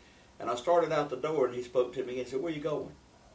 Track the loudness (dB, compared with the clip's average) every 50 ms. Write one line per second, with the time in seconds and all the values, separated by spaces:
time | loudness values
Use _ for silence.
0 | -20 -20 -20 -20 -20 -20 -14 -8 -4 -4 -4 -2 2 4 4 6 6 4 4 2
1 | 0 0 -2 -4 -2 0 2 2 2 2 2 -2 -6 -2 2 2 2 2 0 -4
2 | -4 -4 -4 -6 -6 -4 -4 -4 -2 -2 -4 -4 -4 -4 -4 -4 -4 -6 -12 -18
3 | -20 -20 -20 -20 -20 -20